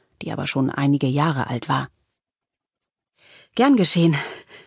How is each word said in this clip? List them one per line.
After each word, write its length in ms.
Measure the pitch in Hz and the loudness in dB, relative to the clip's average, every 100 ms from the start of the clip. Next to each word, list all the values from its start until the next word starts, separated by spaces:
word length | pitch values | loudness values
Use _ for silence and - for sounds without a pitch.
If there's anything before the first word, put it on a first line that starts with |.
| _ - | _ -16
die 80 | 165 | -12
aber 160 | 160 143 | -8 -6
schon 240 | 139 131 | -2 -2
einige 380 | - 139 143 135 | 0 0 2 0
Jahre 400 | 139 160 135 - | 0 0 0 -4
alt 200 | 123 - | -6 -4
war. 200 | 135 131 _ _ _ _ _ _ _ _ _ _ _ _ _ _ - - - | -4 -6 _ _ _ _ _ _ _ _ _ _ _ _ _ _ -20 -10 0
„Gern 200 | 269 254 | 4 4
geschehen“, 380 | 170 175 165 143 - - - - | 4 4 4 2 -4 -14 -20 -20